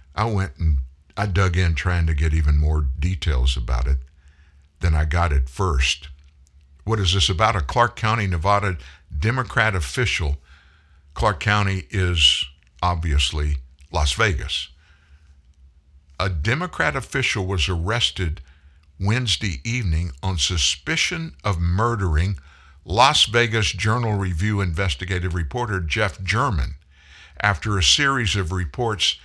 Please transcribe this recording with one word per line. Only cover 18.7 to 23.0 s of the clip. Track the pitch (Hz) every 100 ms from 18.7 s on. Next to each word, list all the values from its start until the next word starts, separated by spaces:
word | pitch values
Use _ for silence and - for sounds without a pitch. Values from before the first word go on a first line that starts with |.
| _ _ -
Wednesday | 98 120 120 - 107 67
evening | 113 123 98 80 87 69
on | 95 90
suspicion | - 87 - - - 160 - 170 165 -
of | 104 85
murdering | 85 90 117 117 92 76 92 101 - - - - -
Las | 98